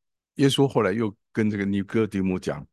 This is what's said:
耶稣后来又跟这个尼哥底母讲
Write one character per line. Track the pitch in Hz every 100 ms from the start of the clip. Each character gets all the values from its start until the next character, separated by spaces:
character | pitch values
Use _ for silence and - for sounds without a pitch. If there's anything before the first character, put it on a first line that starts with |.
| _ _ _ -
耶 | 139
稣 | 139 139
后 | 127
来 | 98
又 | 110 107 - _ 113
跟 | 107
这 | 104
个 |
尼 | 98 101
哥 | 95 113
底 | 107 98
母 | 95 92
讲 | 78 71 -